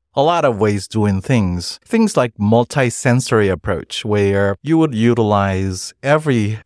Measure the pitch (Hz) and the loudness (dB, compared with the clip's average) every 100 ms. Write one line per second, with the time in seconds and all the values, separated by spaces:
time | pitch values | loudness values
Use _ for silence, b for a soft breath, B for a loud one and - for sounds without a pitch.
0 | _ 127 151 170 143 104 107 101 - 113 | _ 0 0 2 0 0 0 -2 -4 -2
1 | 104 95 - 123 92 87 - - - 226 | 0 0 0 0 0 -4 -8 -14 -4 0
2 | 214 147 123 - 104 117 117 147 123 - | 2 0 -2 -2 2 2 2 0 -2 0
3 | 131 123 - 117 101 87 - 82 - - | 0 0 2 2 2 0 -4 -6 -6 -10
4 | 107 104 98 98 98 98 143 160 160 110 | -2 0 2 2 0 -2 -2 0 2 2
5 | 117 120 107 101 98 92 95 92 - - | 2 2 2 2 0 -2 -4 -6 -12 -8
6 | 135 156 156 120 104 107 | -2 0 0 0 -2 -6